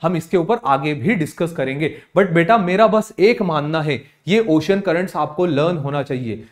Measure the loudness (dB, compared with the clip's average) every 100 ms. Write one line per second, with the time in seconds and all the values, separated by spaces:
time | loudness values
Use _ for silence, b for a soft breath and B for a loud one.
0 | -4 -4 -2 -2 0 -2 0 0 0 -2
1 | -2 0 -2 -4 -6 -4 -6 -4 -6 B
2 | B 0 2 2 4 4 2 2 4 2
3 | -2 2 2 2 0 -2 -2 -2 -2 -4
4 | b b 0 0 2 0 2 0 0 -2
5 | -2 -4 -4 -2 0 2 0 -2 -4 -6
6 | -4 -6 -6 -8 B